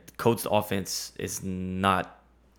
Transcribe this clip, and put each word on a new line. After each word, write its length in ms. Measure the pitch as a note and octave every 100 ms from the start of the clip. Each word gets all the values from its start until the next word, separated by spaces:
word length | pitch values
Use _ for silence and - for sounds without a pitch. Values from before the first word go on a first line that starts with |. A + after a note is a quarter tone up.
| - -
Colts 280 | A#2 A#2 -
offense 600 | G#2 - G2 F2+ - - -
is 260 | F#2+ -
not 800 | F#2+ F#2 F#2 F#2 G2 F#2 - - _ _ _